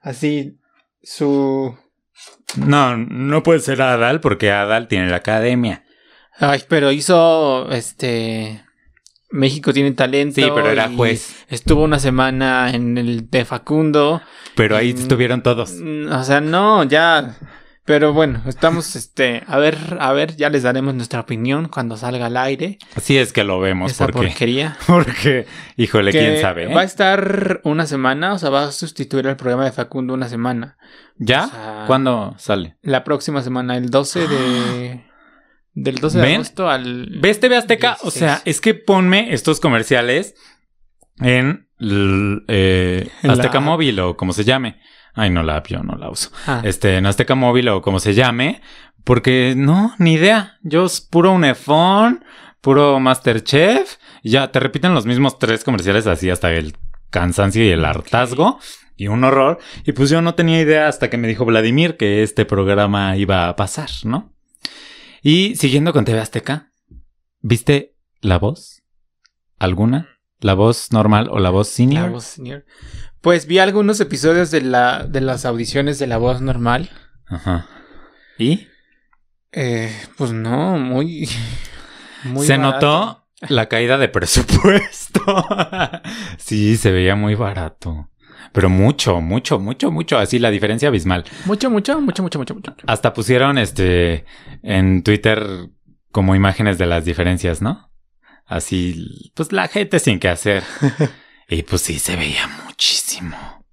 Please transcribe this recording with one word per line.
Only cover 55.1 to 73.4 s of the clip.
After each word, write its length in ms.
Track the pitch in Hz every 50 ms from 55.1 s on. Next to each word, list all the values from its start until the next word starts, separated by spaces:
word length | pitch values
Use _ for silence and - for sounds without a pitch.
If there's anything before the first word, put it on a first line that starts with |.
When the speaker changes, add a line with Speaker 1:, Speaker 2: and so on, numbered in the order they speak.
| 123 123 139 135 - _
Speaker 2:
tres 240 | - 113 113 113 -
comerciales 420 | - 123 98 85 95 98 107 110
así 220 | 110 85 78 92 92
hasta 220 | 90 - - 87
el 240 | 82 82 78 76 - - - - - - - -
cansancio 520 | - 90 87 90 87 - 101 98 92 110 113
y 60 | 104
el 100 | 85 82
Speaker 1:
Ok. 60 | 80
Speaker 2:
hartazgo 760 | 78 78 - - - - 117 127 123 127 131 165 220 269 - - - - - _ _ -
y 100 | - 101
un 160 | 101 104 120 131
horror. 360 | 131 135 135 135 139 - - - - - - -
Y 80 | - 135
pues 160 | 113 135 139
yo 120 | 156 165
no 140 | 165 170 170
tenía 240 | - 170 165 160 165
idea 300 | 160 151 156 151 151 151
hasta 200 | 143 - - 117
que 80 | -
me 120 | 120 117 113
dijo 160 | 110 98 127
Vladimir 500 | 113 113 113 110 113 123 143 165 170 160
que 260 | - 117 104 101 104
este 220 | 107 104 - - 107
programa 720 | - 104 98 98 95 101 101 104 101 101 101 98 95 95
iba 320 | 98 101 92 98 92 85
a 80 | 87 87
pasar, 340 | - 101 92 - - 156 - - - -
¿no? 300 | 110 120 165 226 _ _ _ _ _ _ _ _ - - - - - - - - - - -
Y 340 | _ 147 156 180 190 208 254
siguiendo 380 | - - 135 127 143 151 170 147
con 100 | 147 110
T 80 | -
V 80 | 113 113
Azteca, 520 | 110 - - 117 - - 139 160 - _ _ _ _ _ - - - _ _ _ _ _ _ _
¿viste 540 | - 104 117 117 - - 143 139 139 _ _ _ _ _ _ _
La 180 | - 104 92
Voz? 460 | 87 98 107 160 - - - - _ _ _ _ _ _ _ _ _ _ _ _ _ _ _ _ _
¿Alguna? 500 | - 92 92 90 104 113 127 175 165 _ _ _ _ _ _ _
¿La 140 | - 104 95
Voz 360 | 92 104 113 120 - - -
normal 380 | 117 110 107 107 107 104 110 -
o 80 | - 104
La 120 | 95 90
Voz 180 | 90 98 107 -
senior? 340 | - - 123 131 143 156 175
Speaker 1:
La 60 | 180
Voz 160 | 170 120 113
senior. 400 | - - 151 131 120 135 143 _ _ _ - - - - - - - - -
Pues 260 | - 170 175 170